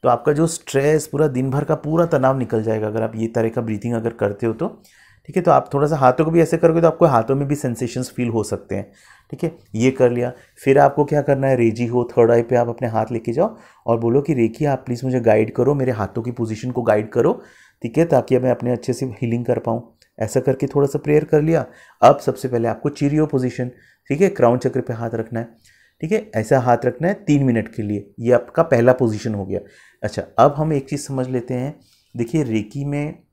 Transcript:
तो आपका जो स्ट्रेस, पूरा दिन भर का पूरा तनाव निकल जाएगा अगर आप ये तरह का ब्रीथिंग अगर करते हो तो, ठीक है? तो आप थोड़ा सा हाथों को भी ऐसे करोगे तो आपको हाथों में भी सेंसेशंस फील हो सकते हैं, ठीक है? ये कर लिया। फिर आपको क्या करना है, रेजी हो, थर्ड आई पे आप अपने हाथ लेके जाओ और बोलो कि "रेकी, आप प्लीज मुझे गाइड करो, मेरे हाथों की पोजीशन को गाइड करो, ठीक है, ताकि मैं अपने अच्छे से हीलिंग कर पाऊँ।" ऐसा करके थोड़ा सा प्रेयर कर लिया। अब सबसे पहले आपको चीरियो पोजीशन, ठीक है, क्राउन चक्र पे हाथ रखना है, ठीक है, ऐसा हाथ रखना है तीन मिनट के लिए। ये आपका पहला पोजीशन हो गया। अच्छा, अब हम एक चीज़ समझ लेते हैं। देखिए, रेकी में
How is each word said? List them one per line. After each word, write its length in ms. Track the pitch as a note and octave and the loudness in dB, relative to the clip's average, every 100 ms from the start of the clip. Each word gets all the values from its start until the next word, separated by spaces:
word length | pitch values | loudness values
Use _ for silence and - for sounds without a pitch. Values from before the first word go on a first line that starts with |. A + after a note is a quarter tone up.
तो 60 | D3 | 2
आपका 240 | A#2+ - | 2 0
जो 140 | D3 D#3+ | 0 0
स्ट्रेस, 600 | - - C3+ C#3+ D#3 D3+ | -2 -4 0 2 0 -2
पूरा 220 | C#3+ D#3 | -2 0
दिन 220 | B2+ C3 | 0 -2
भर 140 | C3+ | -2
का 100 | D3 | -2
पूरा 320 | D3+ D3 D#3+ E3+ | -4 -2 0 2
तनाव 320 | D#3 C3 C3+ | 2 2 0
निकल 240 | B2 A2+ | -2 -2
जाएगा 240 | A2 A2 G#2+ | -2 -2 -2
अगर 160 | A2 | -4
आप 100 | A2 A2 | -4 -4
ये 100 | A2+ | -4
तरह 220 | A#2 A2+ | 0 -2
का 120 | A2+ | -2
ब्रीथिंग 340 | A2+ G#2+ A#2 | -6 -6 -4
अगर 160 | A#2+ A2+ | -4 -4
करते 360 | A#2 G#2 G2+ A#2 | -2 -4 -2 -4
हो 60 | |
तो, 300 | A2+ E3+ - _ _ _ _ - | -4 -6 -8 _ _ _ _ -6
ठीक 100 | F#3 | -2
है? 60 | |
तो 80 | F3 | 4
आप 200 | C3+ - | 2 2
थोड़ा 120 | C#3+ D3 | -2 0
सा 100 | D#3 | 4
हाथों 280 | C3 B2+ | 2 4
को 60 | D#3+ | 2
भी 100 | E3 | 2
ऐसे 160 | D#3+ E3 | 2 2
करोगे 240 | E3 E3 | 2 4
तो 60 | E3 | 2
आपको 200 | D#3+ E3+ | 4 4
हाथों 300 | B2 A2+ C3+ | 4 0 -2
में 120 | C#3 | -2
भी 60 | |
सेंसेशंस 560 | C#3+ C3 A#2 B2 - B2+ - | -2 -4 -4 -6 -6 -8 -4
फील 120 | B2 | -4
हो 140 | A2+ | -2
सकते 320 | G#2 G2+ - | -4 -6 -6
हैं, 180 | G2 G2 _ _ - _ | -10 -10 _ _ -20 _
ठीक 140 | C#3+ | -8
है? 140 | E3 - _ | -6 -8 _
ये 160 | A2 B2+ | 0 0
कर 200 | C3 B2+ | 4 2
लिया। 220 | B2 B2 B2+ _ _ | 2 -4 -8 _ _
फिर 140 | - C3+ | 2 6
आपको 260 | C#3+ C#3 | 6 4
क्या 180 | C#3+ D3 | 0 0
करना 240 | C#3 C3+ C3+ | 0 0 2
है, 100 | B2+ | 2
रेजी 300 | A#2 A2+ A#2+ | 2 2 -2
हो, 220 | B2 A#2+ | -2 -2
थर्ड 180 | - A#2 | 2 4
आई 120 | A#2 | 4
पे 140 | A#2 B2 | 2 0
आप 120 | A#2+ | 0
अपने 200 | A#2 B2 | -4 -4
हाथ 180 | A2+ A2 | -2 -2
लेके 200 | G#2+ - | -4 -4
जाओ 240 | A#2 G3+ A3+ - _ - | -2 -2 -4 -20 _ -2
और 120 | A#2 | 0
बोलो 240 | A#2 B2+ | 2 0
कि 120 | C#3+ | 0
"रेकी, 300 | C#3 A2+ A2+ | 0 0 0
आप 180 | D3 C3 - | -2 -2 -4
प्लीज 180 | A#2+ | -6
मुझे 160 | C3 B2+ | -2 0
गाइड 340 | A2+ A2 G#2+ | 2 2 2
करो, 200 | - A#2+ | 0 0
मेरे 180 | C#3+ C3 | 2 -2
हाथों 300 | A2 G2 - | -2 -4 -6
की 80 | A#2 | -8
पोजीशन 400 | A#2+ A2+ G#2+ B2+ | -6 -6 -6 -6
को 120 | B2 | -4
गाइड 280 | A#2 G#2+ G#2+ | 2 2 2
करो, 320 | A#2+ C3+ A#3+ - _ _ _ | 0 0 0 -8 _ _ _
ठीक 160 | A#2 D3+ | -6 0
है, 60 | |
ताकि 340 | E3 C#3 - B2+ | 2 2 2 0
मैं 120 | B2+ | 2
अपने 220 | A#2+ A#2+ | -2 -2
अच्छे 200 | B2 B2+ | -4 -4
से 140 | B2 C3 | -6 -6
हीलिंग 380 | - A#2+ A#2 | -6 -4 -4
कर 140 | A#2+ A#2 | -2 -2
पाऊँ।" 400 | - A#2 - _ _ - | -2 -6 -6 _ _ -8
ऐसा 220 | A2 C3+ | -2 -2
करके 260 | C3 B2+ C3+ | 0 -2 -2
थोड़ा 200 | C#3+ C#3 | 0 0
सा 120 | D3 | -2
प्रेयर 260 | D3 D3+ | 0 0
कर 180 | D#3+ D3+ | 2 0
लिया। 240 | D#3 E3 A#2+ - - _ | 2 0 -2 -14 -20 _
अब 160 | B2 D3 | 4 4
सबसे 300 | - C3+ B2 | 0 -4 -4
पहले 200 | A#2+ A2+ | -2 -2
आपको 200 | A2+ C#3+ | -2 -6
चीरियो 380 | C#3+ C#3+ D3+ D3+ | -2 -2 0 0
पोजीशन, 420 | C#3 B2+ A#2 B2 - _ _ _ | 0 -2 -4 -8 -8 _ _ _
ठीक 120 | D3 | 0
है, 80 | F#3+ | 0
क्राउन 300 | G3 A#2 B2 | 4 4 4
चक्र 220 | B2+ B2 | 0 -2
पे 120 | - | -6
हाथ 180 | A2+ A2+ | -6 -6
रखना 300 | A2+ A2 A2+ | -6 -6 -6
है, 180 | A#2 _ _ _ _ _ | -8 _ _ _ _ _
ठीक 120 | D#3+ | -4
है, 180 | G#3+ G#3+ | -4 -2
ऐसा 260 | A#2 G#2+ C3+ | -6 2 2
हाथ 160 | B2 A#2+ | 4 2
रखना 240 | B2 A#2+ E3 | 0 -2 -4
है 60 | |
तीन 300 | G3+ - D3 | -4 0 2
मिनट 300 | C3+ A2+ G#2+ | 2 0 -4
के 80 | - | -8
लिए। 320 | G#2+ G#2 - - | -4 -6 -6 -8
ये 120 | A#2 | 2
आपका 300 | A#2+ - - | 2 2 -2
पहला 300 | - A#2+ A#2+ | 2 4 4
पोजीशन 420 | B2+ A#2+ G#2+ A#2+ | 4 2 -2 -6
हो 120 | G#2 F#2+ | -6 -6
गया। 140 | G2 - _ _ _ | -8 -10 _ _ _
अच्छा, 200 | G#2+ - - - | -8 -8 -8 2
अब 160 | C3 C#3+ | 2 2
हम 160 | D#3 | -2
एक 160 | D3 C3+ | -2 -4
चीज़ 120 | C#3+ | -10
समझ 280 | - C3+ B2+ | -6 -6 -4
लेते 260 | C3 A#2 | -4 -4
हैं। 260 | B2+ C3+ - _ _ _ A#2+ | -6 -6 -10 _ _ _ -8
देखिए, 260 | A#2 D#3+ | -2 -2
रेकी 420 | C3+ A2 G#2+ C#3+ | 0 -2 -4 -8
में 380 | C#3+ C#3+ D3 - _ | -6 -4 -6 -10 _